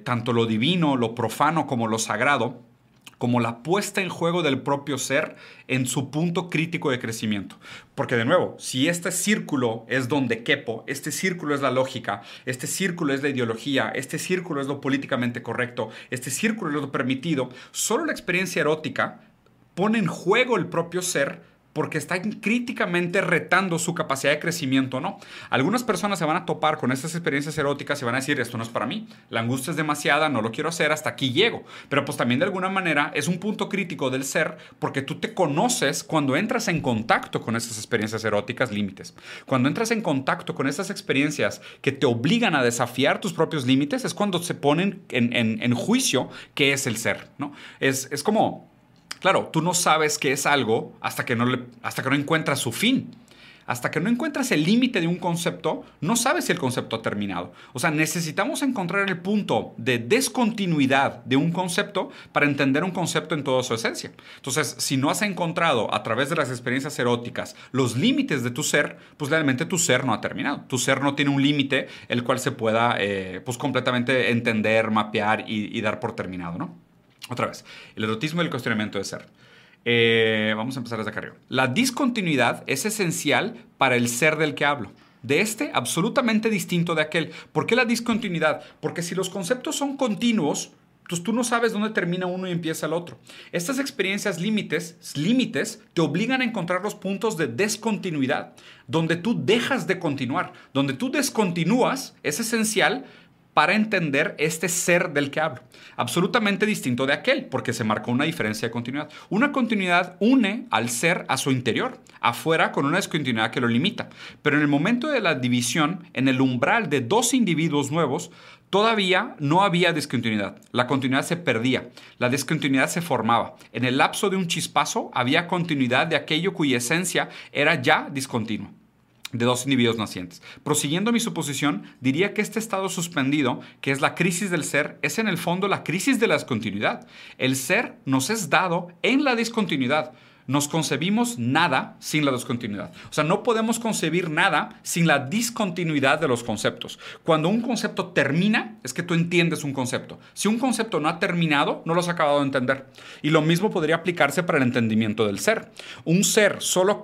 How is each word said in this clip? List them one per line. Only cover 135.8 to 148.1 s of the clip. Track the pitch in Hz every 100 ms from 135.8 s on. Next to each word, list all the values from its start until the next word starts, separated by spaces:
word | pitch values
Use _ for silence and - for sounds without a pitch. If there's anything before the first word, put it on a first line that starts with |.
crisis | - 185 277 -
de | 208
la |
discontinuidad. | 151 - 110 107 98 147 233 - - - -
El | 131 135
ser | - 202 285 - 135
nos | 135 135
es | 226 156
dado | 165 185 170 269 -
en | 190 269
la | 294 233
discontinuidad. | 233 220 180 147 123 151 151 - - - -
Nos | 143 -
concebimos | 165 143 139 175 214 240 233
nada | 117 151 170 131 220 -
sin | - 156 143
la |
discontinuidad. | 123 - 117 110 101 85 - -
O |
sea, | -
no | 151 202
podemos | 247 220 220 226
concebir | 226 175 165 175 170
nada | 156 185 151 220 -
sin | - 175 165
la | 139
discontinuidad | 131 214 226 - 196 175 165 147 131 156
de | 156
los | 117
conceptos. | 120 104 120 - - - - -
Cuando | - 156 165
un | 226
concepto | 233 214 214 -
termina, | 170